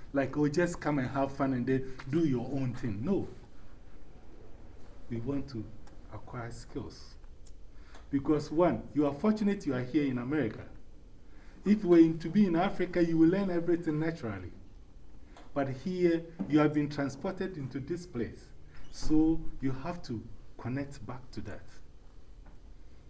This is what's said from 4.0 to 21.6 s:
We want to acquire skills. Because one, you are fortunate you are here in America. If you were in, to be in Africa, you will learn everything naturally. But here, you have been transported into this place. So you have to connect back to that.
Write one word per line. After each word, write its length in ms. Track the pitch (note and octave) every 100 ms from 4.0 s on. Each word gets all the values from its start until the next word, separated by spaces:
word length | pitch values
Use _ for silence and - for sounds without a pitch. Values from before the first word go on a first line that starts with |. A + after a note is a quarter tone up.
| - - - - - - - - - - -
We 120 | A#2
want 280 | A#2 C#3 C3
to 140 | A2+ G2 - - - -
acquire 380 | G#2 - B2 A#2
skills. 640 | - - C#3+ F#2+ - - - - - - - - - - - -
Because 400 | C#3 D3+ D3+ D3
one, 320 | D3+ F3 A2+ -
you 140 | C#3 D3
are 80 |
fortunate 500 | C#3+ G#3+ G#3+ G3+ G3 D3
you 80 |
are 100 | B2+
here 200 | B2+ D#3
in 140 | C#3+ B2
America. 460 | B2 D3+ A2+ - - - - - - - - - - -
If 200 | F#3 G#3+
you 60 | F3
were 80 | E3+
in, 200 | E3 D#3+
to 100 | E3
be 160 | G3
in 120 | G3 E3
Africa, 460 | G3+ - F3+ F3+
you 140 | E3+ D#3+
will 120 | D#3+
learn 220 | F#3+ G3
everything 500 | F3 F3 E3+ E3 D3+
naturally. 500 | D#3+ D#3+ A2+ F#2+ F2 - - - - - - - - - -
But 140 | C#3+ C3
here, 540 | B2+ F#3+ F#3 F3 E3 - - -
you 100 | D3+
have 120 | D3
been 160 | D3+ D3
transported 720 | - C#3 - - F#3+ F#3+ -
into 200 | C3 C#3
this 280 | B2+ E3+ -
place. 400 | A#2+ G#2+ - - - - - -
So 480 | - - D#3 D#3+ D#3+ - -
you 100 | C3+
have 320 | C3 E3 F3
to 180 | - A2 - - - -
connect 500 | A#2 C3+ C#3+ - -
back 240 | B2+ -
to 100 | A2
that. 220 | - -